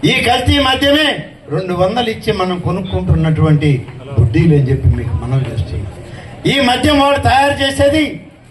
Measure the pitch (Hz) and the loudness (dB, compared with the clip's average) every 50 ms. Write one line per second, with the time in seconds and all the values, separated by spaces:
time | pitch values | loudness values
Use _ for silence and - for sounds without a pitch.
0 | - - 254 262 247 240 247 254 254 - 285 285 269 262 262 262 277 285 285 302 | 0 0 0 0 2 2 0 2 2 2 2 2 2 0 0 0 2 2 2 2
1 | 302 285 226 160 - - - - - - 143 165 185 185 180 170 185 190 220 247 | 2 0 -2 -4 -8 -14 -16 -20 -12 -6 -6 -6 -4 -4 -2 0 0 0 0 -2
2 | 240 220 220 208 - 220 214 190 185 185 180 175 - 160 165 196 190 - - 185 | -4 -4 -6 -6 -4 -4 -2 -2 -2 -4 -4 -4 -4 -4 -4 -4 -6 -4 -6 -4
3 | 185 - - 165 160 160 156 160 156 156 151 143 151 147 139 127 - - - - | 0 0 0 2 2 0 0 2 2 2 2 2 2 0 0 0 -2 -8 -14 -16
4 | - - - - - - - 160 165 170 151 143 135 123 131 127 123 - - 123 | -14 -4 0 0 2 2 2 2 4 4 4 4 2 2 0 2 2 2 2 2
5 | 123 127 - - 113 123 131 135 127 - - - - - - - - - - - | -2 -4 -6 -6 -4 -2 -2 -2 -2 -2 -4 -6 -6 -4 -6 -8 -8 -10 -12 -16
6 | - - - - - - - - - - 247 277 269 247 247 247 277 302 294 277 | -18 -16 -16 -16 -16 -18 -18 -4 -2 0 0 2 2 2 0 2 2 2 4 4
7 | 277 285 285 285 - - 240 262 277 285 285 277 277 277 277 277 285 285 294 311 | 4 4 2 2 2 2 4 4 4 2 2 0 -2 -4 0 2 2 4 4 2
8 | 302 240 - 160 - - - - - - | 0 -2 -4 -10 -14 -18 -20 -20 -20 -20